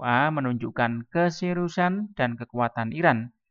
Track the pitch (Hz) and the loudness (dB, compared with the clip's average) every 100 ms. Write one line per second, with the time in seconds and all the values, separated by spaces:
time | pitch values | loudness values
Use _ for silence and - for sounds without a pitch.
0 | 120 123 151 156 127 120 120 - 117 117 | 2 4 4 0 -2 -2 -4 -2 -2 -2
1 | 117 170 175 165 180 175 175 185 180 196 | -4 0 0 0 -2 -2 -2 0 0 0
2 | 208 - 123 120 123 120 120 - 113 147 | -4 -2 -2 -4 -6 -2 -2 -2 -4 0
3 | 170 117 120 - _ | 2 2 -2 -12 _